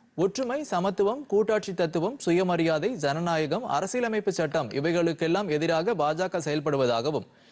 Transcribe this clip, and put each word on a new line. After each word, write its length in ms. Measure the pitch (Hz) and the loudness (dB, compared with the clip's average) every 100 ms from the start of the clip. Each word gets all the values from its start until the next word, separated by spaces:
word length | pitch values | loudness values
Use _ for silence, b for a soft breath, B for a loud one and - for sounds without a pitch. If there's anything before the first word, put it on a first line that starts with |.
| b | b
ஒற்றுமை, 480 | - 185 254 247 277 | -2 0 0 -4 -4
சமத்துவம், 640 | 294 180 190 185 202 269 277 | -2 -2 0 2 0 0 0
கூட்டாட்சி 480 | 202 214 214 196 | 0 2 0 0
தத்துவம், 440 | 185 170 165 175 285 | -2 0 0 -2 -2
சுயமரியாதை, 720 | 175 175 185 175 165 156 139 | 0 2 2 2 2 2 0
ஜனநாயகம், 720 | 151 143 156 175 160 151 185 | 0 -2 0 0 0 0 -2
அரசியலமைப்பு 680 | 254 143 185 247 233 220 208 | -2 -2 -2 -2 -2 -2 -2
சட்டம் 360 | 180 156 160 110 | 0 0 -2 -2
இவைகளுக்கெல்லாம் 800 | 151 160 170 170 156 165 190 196 | -2 0 2 2 0 0 0 0
எதிராக 460 | 151 165 160 190 | 0 2 0 0
பாஜக 460 | 185 147 156 185 175 | 0 0 0 -2 -2
செயல்படுவதாகவும், 840 | 156 151 151 139 123 117 135 143 - b b | -2 -2 0 2 2 2 0 -2 -4 b b